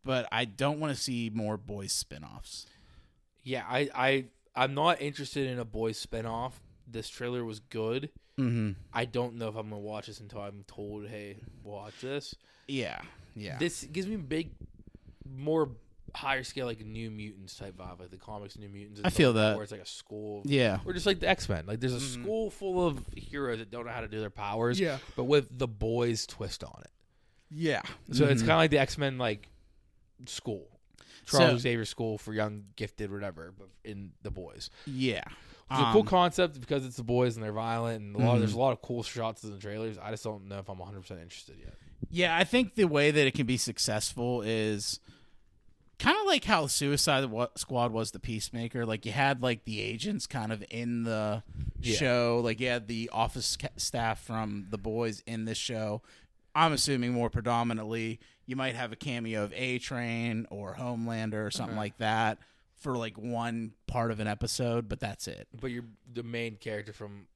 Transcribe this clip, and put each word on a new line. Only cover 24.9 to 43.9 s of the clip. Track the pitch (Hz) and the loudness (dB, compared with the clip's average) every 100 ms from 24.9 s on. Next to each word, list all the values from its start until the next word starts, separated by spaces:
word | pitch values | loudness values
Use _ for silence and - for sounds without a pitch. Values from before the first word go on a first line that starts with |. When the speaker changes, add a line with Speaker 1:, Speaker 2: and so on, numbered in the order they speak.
| 131 - - | 0 -6 -4
Speaker 2:
But | |
with | 127 147 113 123 | 6 6 4 -4
the | 127 | -4
boys' | 104 110 117 120 110 - | 0 0 2 2 2 -2
twist | - 95 - | -6 -8 -6
on | - - | -12 -14
it. | - _ _ _ _ _ _ | -20 _ _ _ _ _ _
Speaker 1:
Yeah. | 151 165 127 - - - | -2 0 0 -2 -12 -2
Speaker 2:
So | 123 | 4
it's | 147 | 6
Speaker 1:
Mm-hmm. | 131 | 6
Speaker 2:
kinda | 113 165 | 6 6
like | 160 | 6
the | 143 | 6
X-Men, | 135 - 139 127 | 4 0 -2 0
like, | 120 104 - - _ _ _ _ _ _ 127 | -2 -2 -8 -20 _ _ _ _ _ _ -12
school. | - - 101 - - _ - - - - | -8 -6 -8 -10 -20 _ -20 -20 -20 4
Charles | 143 127 | 8 8
Speaker 1:
So | 123 | 8
Speaker 2:
Xavier | 127 120 | 2 0
School | 107 - 113 107 | -2 -4 -2 -2
for | - | -2
young, | 107 107 104 101 - | 0 0 -2 -14 -8
gifted, | 107 - 104 | -8 -4 -6
whatever, | 101 101 80 80 95 | -4 -6 -8 -16 -16
but | 98 - | -20 -16
in | - 101 95 - | -12 -12 -12 -10
the | 104 | -8
boys. | 95 87 - - - - | -8 -10 -12 -14 -12 -8
Speaker 1:
Yeah. | 131 131 101 - - - - - | 0 2 0 -6 -14 -20 -20 0
Speaker 2:
It's | 135 | 4
a | 120 | 8
cool | 202 | 8
Speaker 1:
Um, | 214 | 8
Speaker 2:
concept | 185 175 - 180 143 | 6 6 6 2 0
because | 123 143 131 | -2 -2 -2
it's | 120 | -6
the | |
boys | 117 123 127 113 | 2 4 4 2
and | |
they're | 107 | -4
violent | 107 113 117 117 113 | -2 0 0 0 -2
and | 104 | -4
a | 104 | 4
lot, | 120 | 6
Speaker 1:
Mm-hmm. | 120 | 6
Speaker 2:
there's | 107 | 4
a | 117 | 4
lot | 131 | 2
of | 113 | 2
cool | - 120 | -2 -4
shots | 110 123 113 113 | -4 -2 -4 -4
in | 110 | -10
the | 101 | -10
trailers. | 101 107 113 104 | -8 -4 -4 -6
I | 104 | -8
just | 110 | -6
don't | 113 104 98 | -6 -8 -8
know | 98 | -10
if | 98 | -8
I'm | 92 | -10
a | |
hundred | 90 101 | -10 -12
percent | 92 92 | -12 -14
interested | 85 - - - | -12 -16 -18 -16
yet. | - - - - - | -14 -16 -20 -10 -4
Speaker 1:
Yeah, | 170 175 165 | 0 2 4
I | |
think | 190 247 233 - | 4 6 4 6
the | |
way | 180 147 147 | 6 8 8
that | 151 135 | 8 6
it | |
can | 135 120 | 4 2
be | 127 | 2
successful | - 113 - | 0 0 2